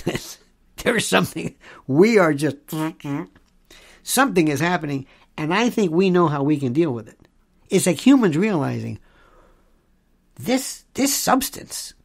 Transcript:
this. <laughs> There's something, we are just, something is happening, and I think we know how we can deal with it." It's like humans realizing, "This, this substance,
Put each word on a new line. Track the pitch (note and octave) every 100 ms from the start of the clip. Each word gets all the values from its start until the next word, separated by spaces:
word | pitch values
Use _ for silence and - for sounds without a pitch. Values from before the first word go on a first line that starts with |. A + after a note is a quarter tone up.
| -
this. | - - - _ _
<laughs> | _ -
There's | - A3+ -
something, | - F3 E3 E3 - - - -
we | C#3 A3 G#3+
are | E3
just, | C#3+ D3+ - - D#3 D#3+ - C#3+ C#3+ F3+ _ _ _ _ - - -
something | - A#3 C4+ F3+ D#3
is | C#3
happening, | E3+ F3 D3+ C3+ - _ _ -
and | D#3
I | G3 A#3+
think | - F#3
we | E3 G3
know | F3+ E3
how | D3
we | C#3 D3
can | C3
deal | C3+ E3
with | A#2 -
it." | - _ _ _ _ -
It's | F#3+ F#3
like | E3 B3+
humans | C#4 G3+ D3+
realizing, | G#3+ E3+ C3 A#2+ A2+ A2 _ _ _ _ _ _ _ _ _ _ _ _ _ -
"This, | D3 B3+ - - _
this | - C#4 -
substance, | - C4 - - - - - -